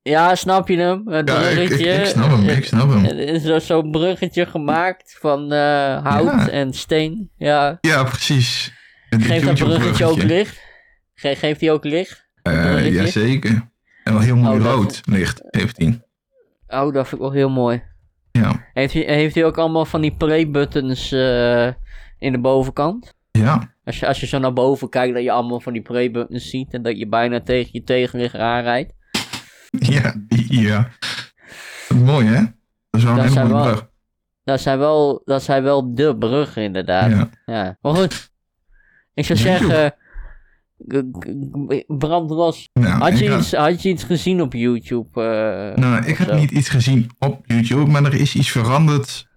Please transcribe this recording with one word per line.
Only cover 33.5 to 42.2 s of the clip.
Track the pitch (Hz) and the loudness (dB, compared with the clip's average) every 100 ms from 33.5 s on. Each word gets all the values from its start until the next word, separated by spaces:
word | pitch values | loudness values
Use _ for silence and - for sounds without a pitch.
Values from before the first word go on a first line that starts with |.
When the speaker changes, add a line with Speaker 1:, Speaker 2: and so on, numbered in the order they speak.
| 110 | 2
Speaker 1:
wel, | 123 | 2
Speaker 2:
brug. | 107 - _ _ _ _ _ | 0 -6 _ _ _ _ _
Speaker 1:
dat | - 131 | -4 -2
zijn | 143 135 | 0 0
wel, | 147 156 143 131 - | 2 4 2 0 -2
dat | 135 | -2
zijn | - 139 | 0 0
wel | 135 143 127 120 | 2 0 0 0
de | 151 113 | 0 0
bruggen, | 113 139 143 - | 0 0 -2 -4
inderdaad. | 107 95 92 92 113 | -4 -4 -2 2 2
Speaker 2:
Ja. | 104 117 _ - | 2 0 _ -8
Speaker 1:
Ja. | 113 92 90 | -6 -6 -6
Maar | 139 165 | -2 0
goed, | 180 - - _ _ _ _ _ _ _ _ | 0 -4 -16 _ _ _ _ _ _ _ _
ik | - - | -8 -2
zou | 165 | 0
Speaker 2:
YouTube. | 117 180 202 | 2 2 2
Speaker 1:
zeggen, | 156 147 - _ - - - _ _ _ _ - | 2 0 -2 _ -18 -16 -20 _ _ _ _ -4
g-, | 135 131 90 | -4 -4 -10
g-, | - 127 139 139 139 139 - 147 | -12 -10 -10 -8 -4 -4 -4 -4
brand | 151 170 | -2 -2